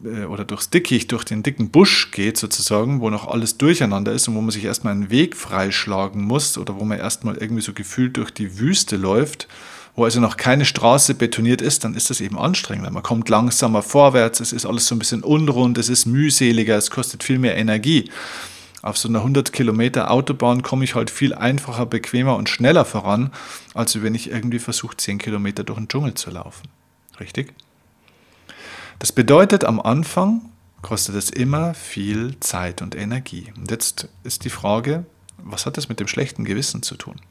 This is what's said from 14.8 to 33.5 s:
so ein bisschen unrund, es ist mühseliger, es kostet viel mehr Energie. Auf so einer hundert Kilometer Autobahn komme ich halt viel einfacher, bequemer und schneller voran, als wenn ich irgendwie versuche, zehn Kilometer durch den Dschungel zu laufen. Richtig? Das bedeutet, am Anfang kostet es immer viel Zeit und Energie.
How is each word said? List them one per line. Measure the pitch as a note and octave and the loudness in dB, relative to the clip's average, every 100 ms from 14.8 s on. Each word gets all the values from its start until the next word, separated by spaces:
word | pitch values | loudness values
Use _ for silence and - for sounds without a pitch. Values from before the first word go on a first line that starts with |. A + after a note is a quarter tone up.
| - | 0
so | |
ein | A#2+ | 0
bisschen | G#2+ A#2 | 0 -2
unrund, | - D3+ D#3 B2 B2+ A#2 | 2 4 4 4 2 2
es | A#2 | 2
ist | B2 - | 2 2
mühseliger, | B2+ D3+ C3 B2+ A#2 A2 G#2 | 2 4 4 4 4 4 2
es | G#2 | 2
kostet | - A#2 - | -4 -6 -6
viel | - C3 | -2 2
mehr | B2+ G2 | 2 2
Energie. | A2 G#2+ A2+ D#3+ - - - - - - - - | 2 2 4 2 2 -6 -12 -12 -14 -18 -20 -12
Auf | - G#2 | -8 -4
so | A2+ | -2
einer | A2+ | 0
hundert | A#2 C#3 B2+ | 2 2 0
Kilometer | - A#2+ A2 A#2+ C3+ - | 0 2 2 2 0 2
Autobahn | C3 C3+ C3 B2 B2 | 2 2 0 2 2
komme | B2+ C3 | 0 0
ich | C3 | 0
halt | A#2+ G#2 | 0 -4
viel | - C#3 | 0 0
einfacher, | - A#2 C#3 - A#2 | 2 0 0 -2 -4
bequemer | A#2 A2+ - A#2+ C3 A2+ | -2 -2 -2 0 2 2
und | G#2+ | 0
schneller | - A#2+ E3+ C3 | 2 6 6 4
voran, | G#2+ G2 G#2 C3+ - - - - | 0 0 0 0 -4 -14 -16 -10
als | - A2+ A2 | -4 -2 -2
wenn | G#2+ | -2
ich | A2+ - | -2 -4
irgendwie | A#2+ B2 A#2 | -4 -2 -4
versuche, | A#2 A2+ A2+ - | -4 -6 -6 -6
zehn | - G2+ | -6 -4
Kilometer | - G#2+ G2+ G2+ | -4 -2 -2 -4
durch | G2 A2 | -6 -8
den | G#2+ | -6
Dschungel | C3+ C#3+ | -2 -2
zu | - - | -4 -8
laufen. | E2+ - - - _ _ _ _ - | -10 -14 -16 -20 _ _ _ _ -18
Richtig? | F2 - C3 - _ _ _ _ _ _ _ _ - - - - - - | -10 -8 -8 -12 _ _ _ _ _ _ _ _ -20 -20 -20 -18 -18 -8
Das | - | -2
bedeutet, | - A#2+ D3 G3+ G3 | 2 6 8 8 6
am | - A2+ | 2 0
Anfang | - C3 D#3+ - F#3+ A#3 - - _ _ | 0 0 0 0 2 0 -2 -16 _ _
kostet | - G#2+ - | -6 -4 -4
es | G2+ - | -4 -4
immer | - B2+ D3 E3 | -2 0 0 -2
viel | D#3+ - - G2+ G#2 A#2+ C3+ | -4 -10 -6 -4 -4 -4 -6
Zeit | - F2+ F2+ E2+ | -6 -4 -6 -6
und | F2 | -8
Energie. | - G2+ B2 C3 E2+ - | -8 -6 -6 -8 -12 -16